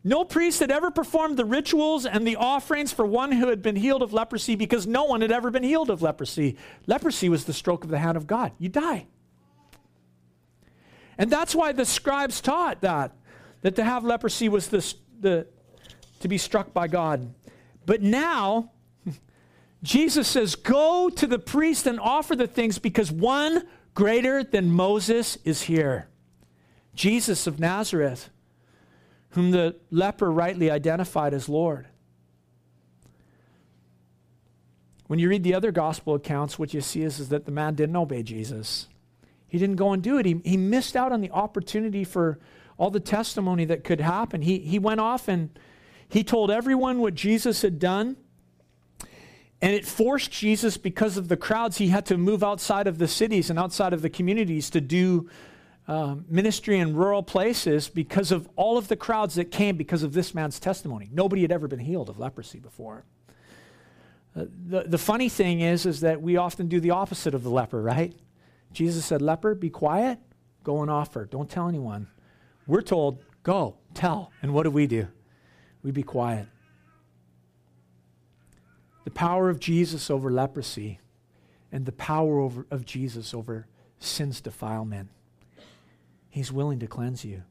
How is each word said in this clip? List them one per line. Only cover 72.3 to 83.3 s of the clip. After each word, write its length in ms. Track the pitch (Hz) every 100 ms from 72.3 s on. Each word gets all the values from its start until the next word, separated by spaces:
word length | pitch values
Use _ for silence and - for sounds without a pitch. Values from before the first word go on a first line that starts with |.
| _ _ _ -
We're 140 | 180
told, 400 | 226 180 143 131 - _
"Go, 320 | - 190 123 - _
tell." 380 | - 180 160 180 _
And 120 | 139
what 100 | 143
do 80 | 160
we 160 | 143 143
do? 220 | 117 95 - _ _ _ _ _ _
We 80 | 139
be 120 | 139
quiet. 440 | 135 139 120 110 104 _ _ _ _ _ _ _ _ _ _ _ _ _ _ _ _ _ _ _ _ _ _ _ _ _
The 80 | -
power 380 | - 170 180 185
of 100 | 160
Jesus 500 | - 170 175 156 -
over 220 | 139 131
leprosy 720 | 127 131 139 123 - 104 92 _ _ _ _ _ _ _
and 160 | 135 131
the 60 |
power 480 | - - 156 156 147
over, 260 | 135 123 -
of 140 | 139 123
Jesus 480 | 127 131 117 110